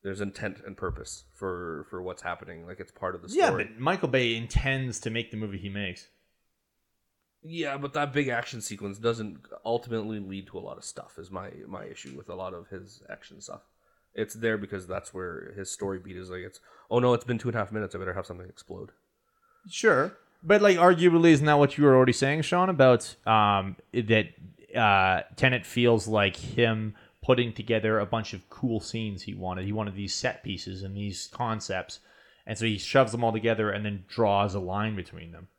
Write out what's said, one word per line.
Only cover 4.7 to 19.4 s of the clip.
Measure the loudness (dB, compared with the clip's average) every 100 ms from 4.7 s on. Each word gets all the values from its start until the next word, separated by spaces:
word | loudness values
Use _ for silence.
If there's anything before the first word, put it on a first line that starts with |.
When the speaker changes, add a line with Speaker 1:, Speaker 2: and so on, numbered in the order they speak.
| -2 -4 -6
Speaker 2:
to | -6
make | -6 -6
the | -8
movie | -8 -8
he | -10
makes. | -8 -8 -10 -18 _ _ _ _ _ _ _ _ _ _ _ _ _
Speaker 1:
Yeah, | -14 -6 -6 -4
but | -6
that | -4 -2
big | 0 0
action | -2 -4 -10
sequence | -10 -10 -10 -4
doesn't | -2 -2 -6 -10 _ -12
ultimately | -4 -4 -4 -6 -6 -8
lead | -8 -12 -12
to | -14
a |
lot | -12 -14
of |
stuff, | -14 -16 -18 -18
is | -14
my, | -12 -12 -16 -16
my | -14 -14
issue | -16 -18 -18
with | -14
a | -12
lot | -10 -12
of | -14
his | -18 -18 -20 -18
action | -18 -18 -20
stuff. | -18 -18 _ _ _ _ _ -8
It's | -8
there | -4 -4 -4
because | -6 -12 -8
that's | -10 -10
where | -12 -10 -10 -14 -14
his | -12
story | -8 -6 -6
beat | -10 -16
is. | -12
Like, | -12
it's, | -14 -18 _ _ _
"Oh | 2
no, | 4
it's | 2 0
been | -4
two | -4
and | -4
a |
half | -4
minutes, | -6 -8
I | -8
better | -8 -8
have | -10
something | -14 -18
explode." | -20 -18 -16 -16 _ _ _ _ _